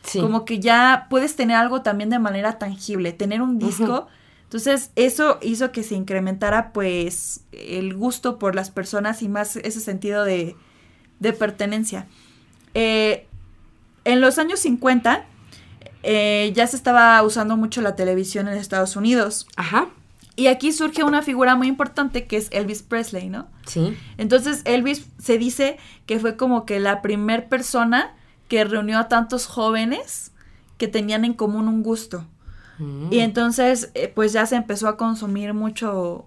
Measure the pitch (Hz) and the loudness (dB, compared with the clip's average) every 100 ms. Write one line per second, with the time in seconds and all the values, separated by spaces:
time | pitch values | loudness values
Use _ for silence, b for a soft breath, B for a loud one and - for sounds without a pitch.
0 | - 196 196 226 220 226 208 233 254 254 | -6 -2 0 0 -2 -2 4 6 6 4
1 | 247 262 285 302 233 226 240 254 240 208 | 2 0 0 0 2 4 2 0 -2 -2
2 | 208 240 214 196 208 220 202 196 - 202 | 0 0 0 -2 -2 -4 -8 -10 -6 -4
3 | 175 170 202 214 254 240 220 180 220 247 | -4 -4 -4 -2 0 0 0 0 0 0
4 | - b b b b 226 226 277 269 - | -6 b b b b -6 0 0 0 2
5 | 247 247 302 - 214 226 254 254 220 196 | 2 4 2 2 0 -2 -2 -4 -6 -6
6 | 190 190 185 190 208 214 226 208 190 175 | -4 -2 -2 -2 0 0 -2 -4 -2 -2
7 | 170 175 - - _ - 52 185 190 190 | -4 -6 -8 -10 _ -18 -10 -6 -6 -4
8 | 240 247 254 233 202 190 190 - 190 208 | -4 -2 -4 -2 -2 -2 -4 -8 -6 -4
9 | 208 220 214 202 208 226 214 220 214 190 | -2 -4 -4 -4 -4 -6 -8 -8 -6 -6
10 | 208 208 202 185 165 185 b b b b | -4 -2 0 0 -4 -8 b b b b
11 | b - 208 214 214 202 202 214 220 190 | b -4 -2 0 -2 -2 -4 -2 -4 -6
12 | 190 b b b b b b 220 226 220 | -12 b b b b b b 0 2 2
13 | 214 - - - - - - _ _ _ | 2 0 -6 -20 -20 -20 -20 _ _ _
14 | - 247 262 269 320 381 330 240 262 247 | 2 6 6 4 0 0 0 2 4 4
15 | 233 320 - - B B B B - - | 4 0 -2 -20 B B B B -20 -8
16 | - 214 208 208 208 208 233 262 247 240 | 0 2 2 2 0 2 2 0 4 8
17 | 233 226 214 226 214 220 220 247 208 196 | 8 8 6 2 0 0 0 -2 -2 0
18 | 185 185 190 208 202 202 196 190 190 202 | 0 0 -2 -4 -4 -4 -4 -2 0 0
19 | 220 247 208 214 - - 165 214 339 - | 2 4 2 -2 -8 -8 0 0 0 -6
20 | - _ - - 262 254 277 311 311 - | -20 _ -14 2 4 4 2 0 -2 2
21 | 294 294 294 254 254 254 254 269 285 - | 2 2 0 2 4 4 2 0 -2 -2
22 | 277 247 233 214 214 202 202 208 - 233 | -2 -2 -4 -4 -2 -4 -4 -6 -6 -4
23 | 226 185 185 190 - - - 170 165 220 | -4 -8 -8 -10 -12 -18 -8 0 0 -2
24 | B B 214 254 262 294 - 240 254 285 | B B 4 4 4 -4 0 0 0 -4
25 | - - - 233 240 247 277 302 B B | -8 -10 0 0 0 0 -2 -4 B B
26 | - 220 226 220 262 240 226 202 196 202 | -6 -2 -2 -2 0 0 -2 -2 0 -2
27 | 208 208 208 226 233 262 254 254 233 240 | -2 -2 -2 -2 -2 -4 -2 0 2 2
28 | 415 - b b - 226 214 214 208 220 | -2 -8 b b -4 0 0 0 0 0
29 | 226 233 226 247 - - 220 220 226 349 | 2 0 0 -4 -6 -4 -2 0 -2 -4
30 | 554 - - _ b b b - 220 220 | -6 -12 -12 _ b b b -6 -4 -2
31 | 208 220 233 233 214 214 220 220 220 226 | -2 0 0 0 -2 0 0 0 0 -4
32 | - 175 160 _ b b b b 147 139 | -4 -12 -12 _ b b b b -10 -8
33 | 156 226 226 214 233 233 254 254 233 - | 0 2 2 2 0 2 2 2 -2 -6
34 | 185 - 214 214 214 240 226 202 214 214 | -4 0 0 2 0 0 -2 -4 -2 -2
35 | 226 226 208 196 208 214 220 214 226 196 | -2 -4 -4 -4 -4 -4 -4 -4 -4 -4
36 | 175 170 | -4 -6